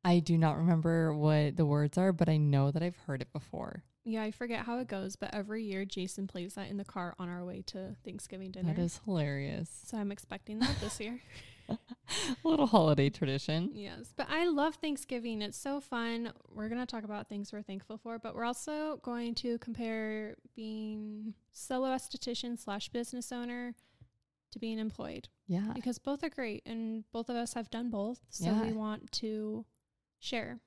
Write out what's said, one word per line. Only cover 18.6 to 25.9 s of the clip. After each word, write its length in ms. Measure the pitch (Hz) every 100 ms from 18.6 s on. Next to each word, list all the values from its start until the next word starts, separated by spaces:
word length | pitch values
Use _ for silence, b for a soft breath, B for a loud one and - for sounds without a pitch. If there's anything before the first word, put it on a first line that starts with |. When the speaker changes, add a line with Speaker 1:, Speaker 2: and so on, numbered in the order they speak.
| - 302 311 285
Speaker 2:
going 320 | - 240 233 233
to 200 | 240 233
compare 760 | - 226 226 220 214 214 214 - - -
being 800 | 220 220 220 214 214 214 214 - _
solo 360 | - - 254 262
esthetician 680 | 262 - 254 - 240 240 240
slash 300 | - 202 -
business 420 | 240 240 247 233
owner 440 | 247 240 240 247 233 b b b _ _ _ _
to 80 | 214
being 220 | 226 220
employed. 480 | 220 - - - - _ -
Speaker 1:
Yeah. 240 | 175 214
Speaker 2:
Because 260 | 240 247